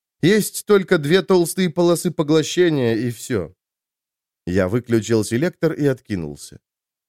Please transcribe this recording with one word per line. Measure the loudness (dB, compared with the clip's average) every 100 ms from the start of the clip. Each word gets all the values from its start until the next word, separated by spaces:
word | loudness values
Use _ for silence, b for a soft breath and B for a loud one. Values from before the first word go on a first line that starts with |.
| _ -2
Есть | 2 2 0 -8 2
только | 2 2 -2
две | 2 0
толстые | 2 2 2 -2 -2
полосы | 0 0 2 -2
поглощения, | -4 0 0 0 0 2 2 0 0
и | -4
все. | -8 -6 -6 -6 _ _ _ _ _ _ _ _ _ -4
Я | 0 0
выключил | -2 0 -2 2 -2
селектор | 0 -2 -2 -2 -4
и | 0 -2
откинулся. | -2 -6 -8 -8 -12 -18 -20 _ _ _ _